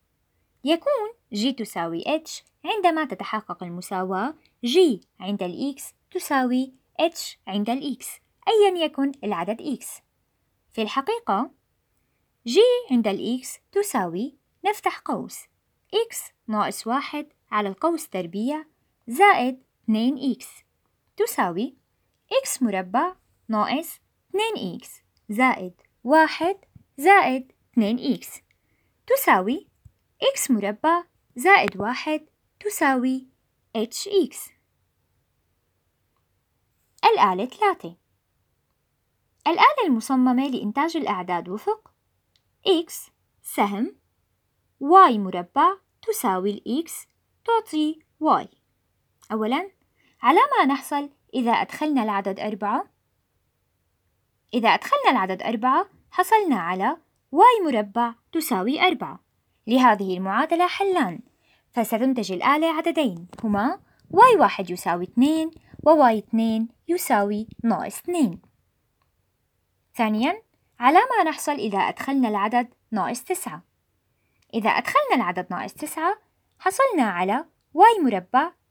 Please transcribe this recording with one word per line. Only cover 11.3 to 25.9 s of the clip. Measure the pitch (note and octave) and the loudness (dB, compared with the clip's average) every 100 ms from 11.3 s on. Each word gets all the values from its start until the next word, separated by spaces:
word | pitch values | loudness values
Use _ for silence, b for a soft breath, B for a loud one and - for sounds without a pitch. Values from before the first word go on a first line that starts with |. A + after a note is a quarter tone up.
| G3+ B3+ _ _ _ _ _ _ _ _ _ A#3 | -2 -2 _ _ _ _ _ _ _ _ _ -2
G | D4 B4 B4 A#4+ | 4 4 4 0
عند | B3 A3 | 0 0
ال | G3 G#3+ B3+ | -2 -4 -6
X | - - _ | -8 -18 _
تساوي، | G4 G4+ A#3+ F3 F3 C4 - _ _ F#4+ | -4 -2 -2 -4 -4 -8 -10 _ _ -6
نفتح | G#4 F4+ - | -4 -4 -6
قوس، | - C4+ B3+ - - _ _ _ _ G#4+ A4+ | -8 -8 -8 -14 -20 _ _ _ _ -4 -4
X | - - _ - | -6 -16 _ -6
ناقص | G#3+ E3+ - A3 | -2 -2 -4 -4
واحد | C4 C4+ D4 D4 _ _ | -4 -4 -10 -12 _ _
على | G#3+ G3+ | -4 -4
القوس | G3 E4 E4 - | -2 -2 -2 -6
تربيع | F#3 F3 F#3+ A#3+ D4+ D#4 _ _ _ - | -8 -8 -6 -4 -6 -10 _ _ _ -12
زائد | B3 G4+ D#4+ B3+ C4 _ _ | 2 4 4 0 -6 _ _
اتنين | - G#3+ A#3+ C#4 C#4 | -4 0 0 -2 -4
إكس | A3 - - _ _ _ _ _ - | -6 -10 -20 _ _ _ _ _ -6
تساوي | A4 - G3 E3+ B3+ - _ _ _ _ - B4 C5+ | -4 0 -2 -2 -6 -8 _ _ _ _ -4 -4 -2
X | - | -4
مربع | A#3 F#3+ F#3 A#3 F4 F#4 _ _ - | -2 -2 -2 -2 -2 -4 _ _ -6
ناقص | G#3+ - C#4 E4 - _ _ _ | -2 -2 -2 -6 -14 _ _ _
اتنين | F#4+ A4+ G#4+ F3+ | -4 -2 -4 -8
إكس | F3 - - _ _ - | -10 -16 -20 _ _ -10
زائد | G#3 B3+ - F#3 - _ | 0 0 0 -8 -16 _